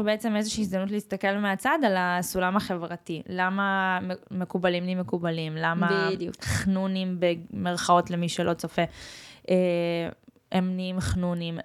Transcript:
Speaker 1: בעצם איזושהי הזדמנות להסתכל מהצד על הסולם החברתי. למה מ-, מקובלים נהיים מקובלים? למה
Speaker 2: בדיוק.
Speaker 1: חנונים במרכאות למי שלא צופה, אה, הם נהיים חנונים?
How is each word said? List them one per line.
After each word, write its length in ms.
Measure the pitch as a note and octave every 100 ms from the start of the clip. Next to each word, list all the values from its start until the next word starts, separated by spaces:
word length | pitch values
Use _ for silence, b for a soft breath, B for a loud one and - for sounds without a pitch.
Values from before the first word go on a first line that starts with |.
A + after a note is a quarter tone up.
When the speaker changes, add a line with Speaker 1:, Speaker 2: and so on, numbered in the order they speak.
Speaker 1:
בעצם 320 | G#3 G#3+ A3+ G#3
איזושהי 260 | G#3+ G#3+
הזדמנות 280 | G3+ F#3 G3
להסתכל 480 | G#3 - F#3+ G3 G3+
מהצד 400 | G3+ F#3+ C4 D#4+ B3
על 80 | F#3+
הסולם 580 | F3+ F3+ F3 F#3+ F3+ G3
החברתי. 680 | - F3+ E3+ F3 - E3 -
למה 680 | F3+ F#3 G3 G3 F#3+ F#3+ F#3
מ-, 380 | F#3 F#3 - F#3+
מקובלים 420 | F3+ F#3 F3+ F3
נהיים 140 | F3+ F#3
מקובלים? 520 | F3+ F3+ E3+ E3 D#3+ D#3
למה 520 | E3 E3+ G3 F#3+ E3+
Speaker 2:
בדיוק. 220 | F#3 F3 -
Speaker 1:
חנונים 800 | - - G3 F#3+ F#3+ F#3+ F#3 F3+
במרכאות 880 | F3 E3+ E3 G3+ F3+ F3 - F3 F3
למי 180 | F3 E3+
שלא 260 | - F3
צופה, 280 | E3+ E3 - E3+ B B B B B -
אה, 40 | F#3 F3+ F3 E3+ E3+ E3 - - _ _
הם 240 | F#3 F#3 F#3
נהיים 240 | F#3 F#3
חנונים? 580 | - F#3 F3 F3 E3+ E3